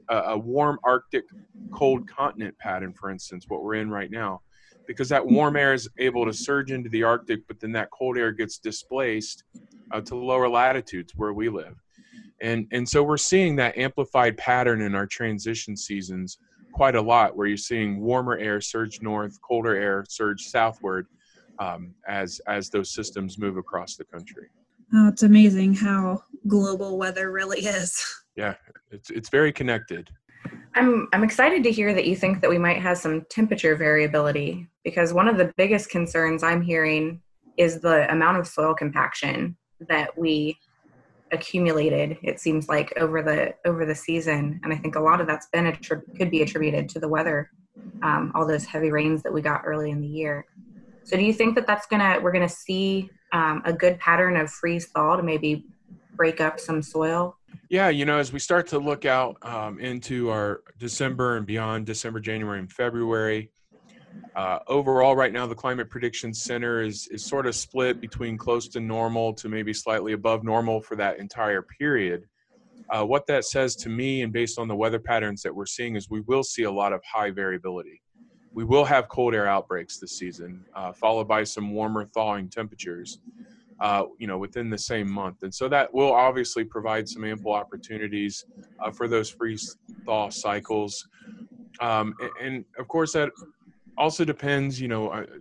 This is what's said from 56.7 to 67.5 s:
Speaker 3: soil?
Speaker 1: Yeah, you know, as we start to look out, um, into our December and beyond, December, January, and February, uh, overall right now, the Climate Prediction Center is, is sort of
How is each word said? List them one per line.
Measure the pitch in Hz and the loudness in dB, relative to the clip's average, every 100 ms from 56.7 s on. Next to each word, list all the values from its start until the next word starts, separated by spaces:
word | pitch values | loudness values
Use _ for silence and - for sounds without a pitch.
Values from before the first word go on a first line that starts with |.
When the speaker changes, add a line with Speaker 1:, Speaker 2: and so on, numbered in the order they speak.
| 160 | -4
Speaker 3:
soil? | 147 160 160 170 180 - _ - - | -2 -2 0 0 -2 -6 _ -20 -2
Speaker 1:
Yeah, | 185 190 | 2 4
you | 147 143 | 2 2
know, | 147 | 2
as | 131 | 0
we | 139 | -4
start | - 175 170 | 0 2 2
to | 147 | -2
look | 143 143 139 | -2 0 2
out, | 127 127 - | 2 2 -4
um, | 120 113 107 98 | -10 -6 -6 -8
into | 127 123 - 127 120 | -8 -8 -6 -4 -2
our | 107 104 98 - - | 0 -2 -4 -10 -14
December | 117 - 135 127 123 117 | -10 -4 -4 -2 -2 -2
and | 104 | -4
beyond, | 110 110 113 110 | -4 -4 -4 -6
December, | 107 117 110 | -8 -8 -8
January, | 107 110 107 101 | -6 -6 -4 -6
and | 92 | -8
February, | - 123 117 117 113 110 110 107 _ _ _ _ - - - - 92 | -6 -4 -2 -2 0 0 -2 -6 _ _ _ _ -20 -20 -20 -14 -6
uh, | 95 87 - | -4 -4 -2
overall | 139 135 131 135 131 | 0 2 4 6 4
right | 127 | 2
now, | 120 123 | 0 -6
the | |
Climate | 113 131 127 113 | -4 -4 -4 -6
Prediction | 123 120 - 117 | -6 -6 -6 -8
Center | 113 - 120 120 117 | -8 -6 -4 -2 -2
is, | 110 104 - | -4 -6 -12
is | 107 | -12
sort | - 139 | -6 -4
of | 127 | -2